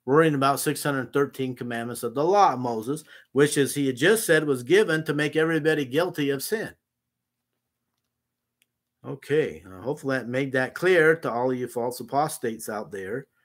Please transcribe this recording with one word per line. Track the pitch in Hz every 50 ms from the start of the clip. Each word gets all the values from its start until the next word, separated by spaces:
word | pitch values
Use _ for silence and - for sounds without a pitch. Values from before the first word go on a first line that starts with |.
| -
worrying | 123 135 156 165 160 147
about | 135 135 139 139 127
six | - 151 143 -
hundred | - 151 139 135 123 - -
thirteen | 143 143 135 - - 135 127 123
commandments | - 123 120 120 117 117 120 117 -
of | - 117 113
the | 135 151
law | 175 202 202 196 165 131
of | 123
Moses, | 127 120 117 110 110 120 147 160 - - - - - _ -
which, | 131 151 143 -
as | 147 139 127 -
he | 143 139
had | 135 127
just | 120 143 185 220 220 -
said, | - 160 156 156
was | 147 135 123 123
given | 120 175 208 214 170 160 160 160
to | 156 147
make | 147 151 147 151
everybody | 156 160 165 165 156 143 156 156 151 143
guilty | 123 123 156 180 180 170 - 143 139
of | 139 131
sin. | - - 214 226 180 - - _ _ _ _ _ _ _ _ _ _ _ _ _ _ _ _ _ _ _ _ _ _ _ _ _ _ _ _ _ _ _ _ _ _ _ _ _ _ _ _ _ _ _ _ _ -
Okay, | 127 139 131 - - 143 156 143 98 78 78 82
uh, | 95 95 90
hopefully | 98 127 147 151 - 135 131
that | 127 113 117
made | 123 131 143 135 131
that | 131 131 123 -
clear | - 170 185 185 170 156 160 160
to | 160 - 127
all | 113 120 123 131 127
you | 123 123
false | 120 - 120 117 123 117 -
apostates | 117 - 135 139 151 151 - - - 117 113 113 - -
out | 107 104 107 -
there | 101 98 95 95 113 135 139 _ _ _